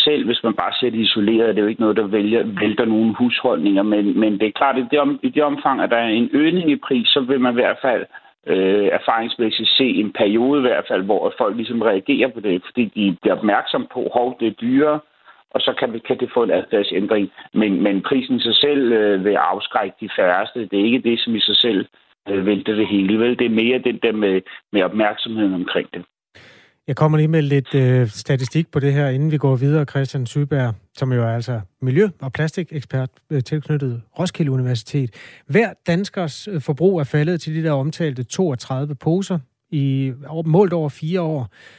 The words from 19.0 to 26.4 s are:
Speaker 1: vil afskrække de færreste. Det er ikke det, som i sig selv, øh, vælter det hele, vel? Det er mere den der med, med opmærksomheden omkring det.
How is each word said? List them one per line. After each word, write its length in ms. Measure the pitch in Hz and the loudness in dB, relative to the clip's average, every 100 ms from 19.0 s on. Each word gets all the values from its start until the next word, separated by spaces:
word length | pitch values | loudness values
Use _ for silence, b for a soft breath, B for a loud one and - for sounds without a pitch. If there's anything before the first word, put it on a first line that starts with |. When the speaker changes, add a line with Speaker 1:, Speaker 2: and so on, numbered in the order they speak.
| 104 98 98 | 4 2 2
Speaker 1:
vil 80 | |
afskrække 640 | 95 85 98 - 120 98 - | 2 2 0 -2 -2 -4 -6
de 80 | 107 - | -8 0
færreste. 440 | 92 90 110 123 | 2 2 0 -6
Det 200 | 110 101 | -4 2
er 60 | 107 | 2
ikke 240 | 127 117 | 2 2
det, 100 | 117 | 0
som 160 | - 110 | 0 -2
i 40 | |
sig 160 | 101 101 | 0 2
selv, 300 | 120 98 - b b _ - | 2 0 -2 b b _ -6
øh, 160 | 98 95 | -2 0
vælter 300 | 98 95 107 | 0 0 -2
det 120 | 101 | 0
hele, 320 | 101 98 110 | 2 2 2
vel? 200 | 120 123 | 2 2
Det 60 | 123 | 0
er 40 | 110 | 2
mere 160 | 117 127 | 2 2
den 200 | 127 113 | 0 0
der 80 | 117 | 0
med, 300 | 107 101 92 B B _ | 0 2 0 B B _
med 80 | 104 | -2
opmærksomheden 720 | 92 104 107 107 120 110 101 | 0 0 0 -2 -6 -2 0
omkring 340 | 90 87 87 - | 0 -4 -4 -6
det. 120 | 87 85 _ _ B | -10 -16 _ _ B